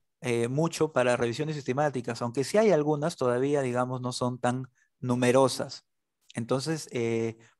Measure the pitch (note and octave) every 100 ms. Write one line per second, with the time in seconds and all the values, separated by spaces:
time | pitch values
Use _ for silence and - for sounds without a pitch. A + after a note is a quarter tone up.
0 | _ _ B2+ A#2 A#2 C#3 E3 - D#3 B2+
1 | B2 A#2+ A#2+ A#2+ D3+ D3+ C3 C3 D3+ C3
2 | A#2 A#2 A#2+ A#2+ C3 G#3 A3 D#3 D3 D3
3 | D#3 - B2+ B2 C#3 D3 B2+ B2 B2+ B2+
4 | B2 - B2 B2 B2 B2+ C3 _ _ _
5 | B2+ B2 B2 C3 C3 - C3+ - _ _
6 | _ _ _ - A#2 C3 C#3+ D#3 - B2+
7 | A#2 A2+ A2+ A2 -